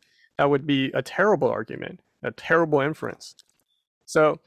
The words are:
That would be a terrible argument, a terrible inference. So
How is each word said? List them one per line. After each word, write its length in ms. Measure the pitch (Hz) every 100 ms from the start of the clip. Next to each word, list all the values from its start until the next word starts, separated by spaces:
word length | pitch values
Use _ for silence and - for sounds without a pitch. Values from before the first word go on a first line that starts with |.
| _ _ _ -
That 120 | 143
would 160 | 143 147
be 260 | 139 131
a 80 | 135
terrible 480 | 131 - 202 175 127
argument, 500 | 104 110 - - 180 _ _
a 100 | 127
terrible 480 | - - 165 165 147
inference. 560 | 139 160 113 - - - _ _ _ _ _ _ -
So 340 | 160 156 160